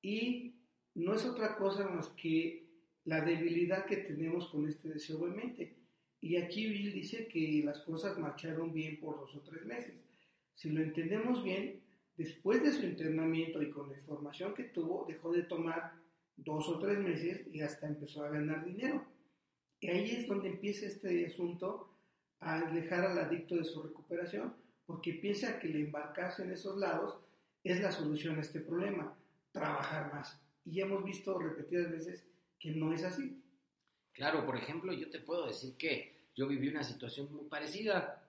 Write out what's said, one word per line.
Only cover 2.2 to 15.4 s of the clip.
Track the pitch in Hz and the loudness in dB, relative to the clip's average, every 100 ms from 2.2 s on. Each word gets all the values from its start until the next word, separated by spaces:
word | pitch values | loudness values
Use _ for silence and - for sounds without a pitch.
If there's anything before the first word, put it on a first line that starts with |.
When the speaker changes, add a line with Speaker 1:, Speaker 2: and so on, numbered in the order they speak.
| 165 160 165 - - - _ _ | 2 4 4 -4 -14 -20 _ _
Speaker 1:
la | - 160 | 0 2
debilidad | 151 165 170 170 175 190 190 | 4 4 4 4 4 4 2
que | 196 | -2
tenemos | - 147 160 175 170 | 0 -2 0 0 0
con | 151 151 | 0 0
este | 147 160 | -2 -6
deseo | 151 - 156 175 | -6 -4 -2 -2
de | |
mente. | 196 247 247 170 - - _ _ _ | -2 -6 -6 -8 -8 -20 _ _ _
Y | 160 175 | 0 2
aquí | 175 208 220 | 2 0 0
Bill | 202 202 | 0 0
dice | 190 - 226 226 | -2 -4 -6 -2
que | 165 156 151 | 0 4 4
las | 147 143 | 4 0
cosas | - 160 196 175 | -4 -2 0 0
marcharon | 151 - 165 160 165 | -4 -4 -4 -2 -2
bien | 156 156 151 | -2 -4 -4
por | 151 147 | -6 -6
dos | 135 147 | -8 -14
o | |
tres | - 160 | -12 -12
meses. | 196 240 - 180 - _ _ _ _ - | -6 -6 -8 -12 -20 _ _ _ _ -8
Si | 156 | 0
lo | 151 | 2
entendemos | 156 170 165 214 233 226 | 2 2 0 2 4 2
bien, | 190 190 220 - - _ _ - | 2 0 -2 -6 -16 _ _ -6
después | 165 - 185 247 | -6 0 4 6
de | 294 | 6
su | - | 4
internamiento | 190 160 160 160 160 160 160 156 | 0 0 0 2 4 2 0 0
y | 143 | -2
con | 147 143 | -4 -8
la | 135 | -8
información | 160 147 147 143 190 | -6 -6 -8 -6 -6
que | 202 | -4
tuvo, | 254 - 160 180 170 | -6 -2 0 0 -2
dejó | 160 165 | -4 2
de | 175 | 2